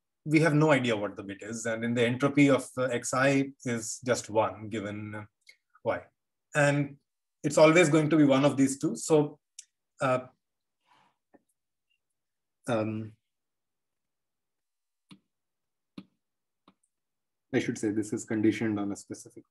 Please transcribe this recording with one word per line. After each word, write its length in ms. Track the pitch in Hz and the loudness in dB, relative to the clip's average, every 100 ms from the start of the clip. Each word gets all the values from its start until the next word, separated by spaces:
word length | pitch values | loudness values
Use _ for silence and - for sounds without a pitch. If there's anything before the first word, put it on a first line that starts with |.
| _ _ | _ _
we 160 | 156 151 | 0 2
have 140 | 165 | 4
no 180 | 147 156 | 4 4
idea 240 | 135 123 104 | 4 2 -2
what 200 | 101 98 | -4 -8
the 60 | |
bit 200 | 98 98 | -14 -14
is. 240 | 104 113 117 | -12 -8 -6
And 180 | 113 | -6
in 100 | 117 | -4
the 100 | 120 | 0
entropy 440 | 117 123 139 143 139 | 0 0 0 4 4
of, 160 | 127 - - | 4 0 -6
uh, 80 | |
X 280 | 127 123 - | -4 -4 -4
I 360 | 127 139 139 139 - | -2 0 0 -2 -8
is 360 | 127 117 110 - | -8 -8 -8 -8
just 260 | 123 113 - | -4 -4 -2
one 380 | 107 104 95 110 | -2 -2 -4 -10
given, 440 | 110 101 104 107 | -8 -8 -10 -12
uh, 100 | 107 107 _ - _ _ _ | -14 -16 _ -20 _ _ _
Y. 160 | - - - _ _ _ _ | -6 -6 -8 _ _ _ _
And 420 | 151 143 143 139 - _ _ _ _ | 0 2 2 -2 -8 _ _ _ _
it's 140 | - - | -2 6
always 300 | 156 165 160 | 6 8 4
going 180 | 156 151 | 4 4
to 60 | 160 | 4
be 80 | |
one 200 | 143 131 | 6 4
of 120 | 143 127 | 2 2
these 220 | 135 - | 0 0
two. 180 | 165 160 | -4 -4
So, 420 | - 156 147 - _ - - _ _ - | 2 2 2 -6 _ -20 -20 _ _ -4
uh, 200 | 135 127 - _ _ _ _ _ _ _ _ _ _ _ _ _ _ _ _ _ _ _ _ _ _ _ - | -2 -2 -4 _ _ _ _ _ _ _ _ _ _ _ _ _ _ _ _ _ _ _ _ _ _ _ -4
um, 460 | 113 107 110 110 - _ _ _ _ _ _ _ _ _ _ _ _ _ _ _ _ _ _ _ - _ _ _ _ _ _ _ - - _ _ _ _ _ _ _ _ _ _ _ _ _ _ | -4 -2 -6 -10 -16 _ _ _ _ _ _ _ _ _ _ _ _ _ _ _ _ _ _ _ -20 _ _ _ _ _ _ _ -20 -20 _ _ _ _ _ _ _ _ _ _ _ _ _ _
I 60 | 123 | -4
should 180 | - 117 | -2 -4
say 120 | 110 | -4
this 220 | 110 104 | -4 -6
is 120 | 113 | -8
conditioned 560 | - 110 110 104 113 104 | -6 -2 0 0 -2 -4
on 100 | 101 | -6
a 40 | 95 | -10
specific 480 | - 110 - - - | -12 -18 -18 -20 -20